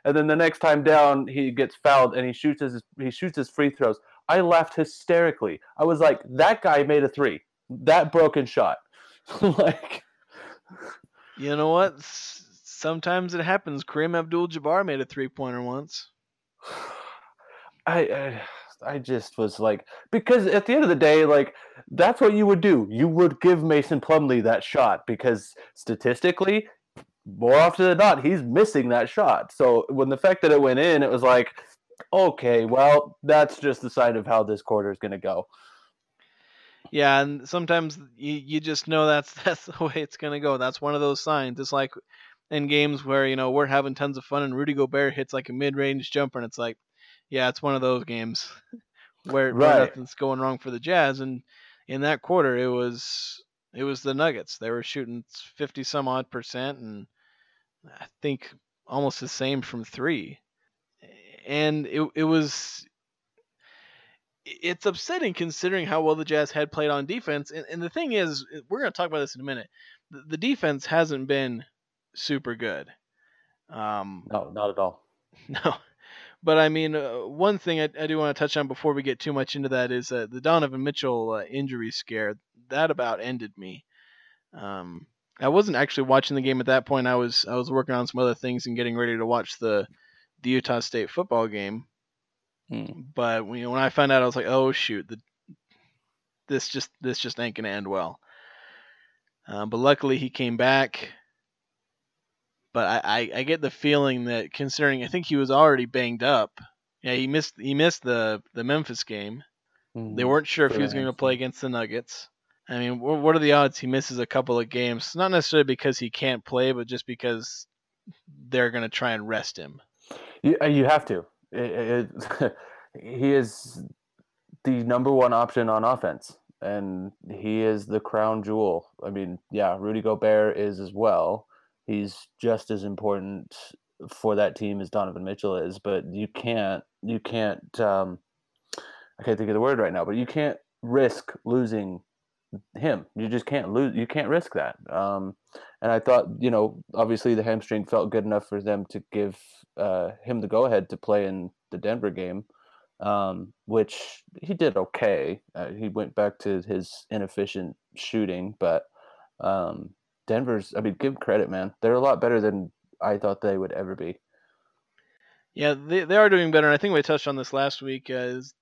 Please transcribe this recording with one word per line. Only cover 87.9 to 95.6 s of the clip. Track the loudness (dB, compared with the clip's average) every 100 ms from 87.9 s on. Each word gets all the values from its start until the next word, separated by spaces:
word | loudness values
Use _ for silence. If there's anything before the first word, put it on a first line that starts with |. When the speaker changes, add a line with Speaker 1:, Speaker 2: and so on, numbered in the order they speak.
Speaker 2:
on | -2 -4
some | 0
other | 0
things | 0 -4 -6 -6
and | -4
getting | -4 -2
ready | -2 -2
to | 0
watch | -2 -2 -6
the, | -2 0 -2 _ _ _ _ _
the | -2
Utah | 0 0 -4
State | -4 -6 -6
football | -4 -2 0 -2
game. | -4 -8 -10 -14 _ _ _ _ _ _ _ -14
Speaker 1:
Hmm. | -12 -10 -14 -12
Speaker 2:
But | -4 -2 -2 -4
when, | -8 -6
when | -2
I | 0
found | 2 4
out, | 4
I | 4
was | 0
like, | 0
"Oh, | 2 2
shoot, | 0 -4 -6 -10
the, | -16 _ _ _ -20